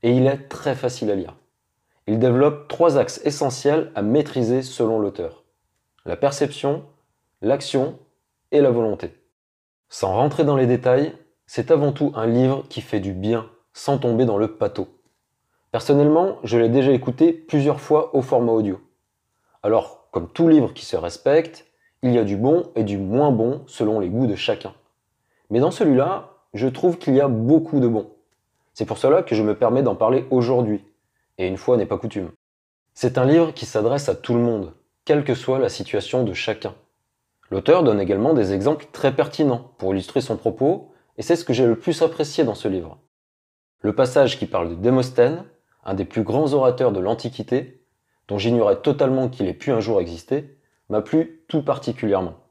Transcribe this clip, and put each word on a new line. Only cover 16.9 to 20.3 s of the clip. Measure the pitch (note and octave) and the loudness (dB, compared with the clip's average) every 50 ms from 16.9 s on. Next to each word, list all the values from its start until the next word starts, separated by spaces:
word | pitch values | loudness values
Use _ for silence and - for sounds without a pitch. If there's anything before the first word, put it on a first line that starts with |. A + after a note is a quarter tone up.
| C#3 | 2
écouté | A#2+ B2 - B2 - D#3+ E3+ | 2 0 -4 0 2 4 2
plusieurs | E3 E3 - - - D3 C#3 D3 E3 D3+ | 2 0 -6 -2 -2 0 2 2 0 -2
fois | - - D3+ D3+ D#3+ - - | -2 2 2 2 2 2 -2
au | C#3 B2 | -2 -2
format | C3 - B2 A#2+ A#2 A2+ | 2 0 2 2 2 2
audio. | A2 G#2+ G2+ F#2 - _ _ _ _ _ _ _ _ _ _ _ _ _ _ _ _ | 2 0 -2 -4 -6 _ _ _ _ _ _ _ _ _ _ _ _ _ _ _ _
Alors, | - G#2 A2 A2+ - - - - _ _ | -2 2 2 2 0 -2 -10 -20 _ _
comme | - A#2 F2 | -8 -8 -8
tout | E2 | -6